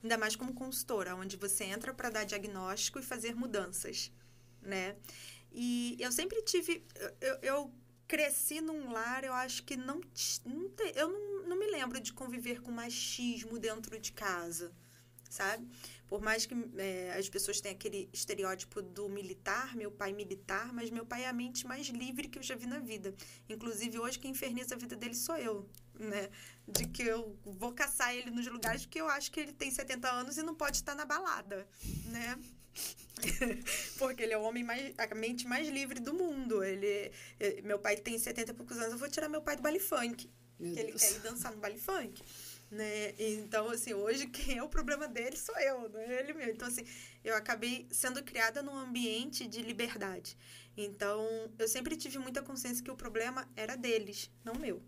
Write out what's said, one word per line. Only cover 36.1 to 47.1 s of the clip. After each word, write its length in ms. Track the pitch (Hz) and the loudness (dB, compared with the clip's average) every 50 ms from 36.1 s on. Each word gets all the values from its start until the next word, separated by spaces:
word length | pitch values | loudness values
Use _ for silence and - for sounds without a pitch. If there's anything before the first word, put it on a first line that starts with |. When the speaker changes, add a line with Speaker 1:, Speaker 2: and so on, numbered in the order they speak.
| 294 | 2
Speaker 1:
mundo. 500 | 359 370 339 294 269 262 240 220 202 190 | 2 4 2 2 0 2 4 4 4 4
Ele, 480 | 196 190 196 196 208 202 202 202 - - - - - - - | 4 2 2 4 4 4 4 0 -4 -6 -10 -14 -14 -6 2
é, 220 | 214 202 202 202 196 | 2 2 2 2 0
meu 160 | 208 202 202 | 2 2 4
pai 180 | 208 214 208 | 6 4 4
tem 220 | 208 - - 233 226 | 4 4 -2 0 0
setenta 320 | 226 240 240 240 233 220 | 0 0 0 0 -2 -2
e 40 | 226 | -4
poucos 220 | 233 247 240 247 | -8 -8 -6 -2
anos, 160 | 233 226 226 233 | 0 0 0 0
eu 60 | 240 | 0
vou 100 | 262 285 | -2 0
tirar 220 | - - 311 302 | 0 0 0 2
meu 100 | 302 311 | 0 0
pai 160 | 302 - 294 | 2 2 0
do 60 | 285 254 | 4 4
baile 180 | 302 311 381 | 4 4 4
funk, 480 | - - 330 269 240 233 233 - - - - - - - - - | 2 4 4 4 4 2 0 -2 -8 -12 -14 -20 -20 -20 -12 -6
Speaker 2:
Meu 160 | 170 170 175 | -4 -2 0
Speaker 1:
que 40 | - | 0
ele 80 | 220 220 | 0 -2
Speaker 2:
Deus. 100 | - - - | 6 6 6
Speaker 1:
quer 100 | - 208 | 6 6
ir 80 | - | 4
dançar 320 | - 226 233 240 - 254 220 | -2 -4 -2 -2 -2 -2 -4
no 60 | 214 | -2
baile 200 | 208 202 214 233 | -4 -4 -2 -2
funk. 440 | - - 381 359 262 208 - - - - - - - - - - - - | -2 2 2 2 2 0 -6 -10 -14 -14 -14 -12 -12 -12 -12 -14 -14 -10
Né? 420 | 214 208 214 214 208 214 208 202 - - | -4 -2 -2 0 0 0 0 -2 0 0
Então, 500 | 214 220 214 214 214 196 220 214 214 226 | 2 2 2 0 -2 2 2 2 4 4
assim, 240 | 233 220 - 254 220 | 0 0 0 0 0
hoje 340 | 196 202 220 233 277 277 247 | 2 4 4 4 4 2 -2
quem 280 | - 269 277 269 262 | -2 0 2 2 4
é 60 | 240 254 | 2 0
o 60 | 302 | 4
problema 380 | - 320 277 240 294 285 302 | 4 4 6 6 2 2 2
dele 300 | 294 - 233 233 247 277 | -2 -2 0 0 0 -2
sou 180 | - - - 453 - | -2 -4 -4 0 4
eu, 320 | - 269 269 254 233 220 | 4 6 4 4 -2 -4
não 100 | 208 214 | -4 -4
é 200 | 220 233 247 254 | -4 0 0 0
ele 120 | 269 285 311 | 0 0 -2
mesmo. 200 | 320 277 233 220 | -2 0 -2 -2
Então, 140 | 226 247 | 0 -2
assim, 160 | 247 240 247 233 - - - - - | -2 -2 -2 -4 -6 -10 -12 -14 -14